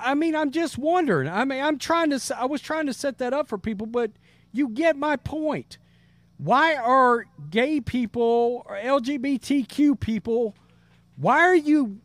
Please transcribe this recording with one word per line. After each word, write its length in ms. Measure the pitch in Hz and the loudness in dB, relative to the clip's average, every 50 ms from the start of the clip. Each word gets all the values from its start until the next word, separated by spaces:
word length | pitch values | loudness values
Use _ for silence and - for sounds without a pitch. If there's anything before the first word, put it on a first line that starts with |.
| - 247 277 | -2 -2 0
I 20 | |
mean, 200 | 294 320 330 311 | 0 0 0 0
I'm 180 | 302 311 285 254 | 0 -2 -2 -2
just 260 | 320 339 294 - 240 | -2 -4 -2 -4 -4
wondering. 500 | 269 311 349 359 339 269 185 143 131 143 | -2 0 2 2 2 2 2 0 0 -2
I 160 | 175 202 262 | -2 -2 -2
mean, 180 | 269 269 262 277 | -2 -2 -2 -2
I'm 140 | 302 320 | -2 -2
trying 320 | 254 - - 320 339 330 302 | -2 -2 0 0 2 2 0
to 60 | 285 | 0
s-, 140 | 254 - - | -2 -4 -6
I 160 | 262 220 240 | -6 -4 -4
was 160 | 262 302 277 - | -4 -4 -4 -6
trying 240 | - 311 311 311 | -4 -4 -4 -2
to 80 | 277 233 | -4 -6
set 240 | - - 277 226 - | -4 -6 -6 -4 -4
that 160 | 247 247 262 | -4 -4 -2
up 120 | 294 294 | -2 -4
for 120 | - 226 196 | -4 -6 -8
people, 280 | - 220 220 185 220 | -6 -6 -6 -6 -8
but 260 | 220 233 247 240 214 - _ _ _ _ _ _ _ - | -4 -2 -2 -2 -2 -6 _ _ _ _ _ _ _ -2
you 160 | 233 294 240 | -2 -2 -2
get 280 | 214 240 330 330 311 | 0 0 2 2 2
my 200 | 277 294 302 294 | 2 0 -2 -2
point. 600 | 269 - - 285 311 311 311 262 151 - _ - - _ _ _ _ _ _ _ _ _ _ _ - | -2 -4 -6 -6 -4 -4 -4 -4 -4 -8 _ -18 -20 _ _ _ _ _ _ _ _ _ _ _ -10
Why 380 | 139 156 233 269 302 220 - | -2 0 2 4 4 2 2
are 500 | 277 226 240 254 269 254 247 240 233 196 _ _ - 147 151 | 0 0 2 4 4 6 4 4 2 0 _ _ -18 -14 -4
gay 300 | 160 220 254 294 311 294 | -2 0 0 2 0 -2
people 840 | 226 - - 254 240 208 - 240 233 233 233 233 240 233 247 240 - | -2 -2 -2 -2 -2 -2 -2 0 0 2 2 2 2 0 -2 -4 -8
or 120 | - 208 196 | -10 -10 -8
L 220 | 214 247 277 285 | -2 0 0 0
G 180 | 233 247 294 285 | 0 0 -4 -4
B 180 | 233 277 277 | -2 -2 -2
T 280 | 247 - - 277 285 233 | -2 -2 0 0 0 0
Q 320 | - - - 294 294 277 | -2 0 2 4 4 4
people, 580 | - - - 226 208 - 233 226 233 240 214 - _ _ _ _ _ _ _ _ _ _ _ _ | 2 -2 -4 -4 -4 -2 -2 -2 0 0 -2 -4 _ _ _ _ _ _ _ _ _ _ _ _
why 240 | - 131 196 254 302 | -4 0 2 4 6
are 160 | 339 370 370 | 6 6 6
you 420 | 339 294 294 302 302 269 214 190 214 _ | 4 4 4 2 2 2 0 -4 -12 _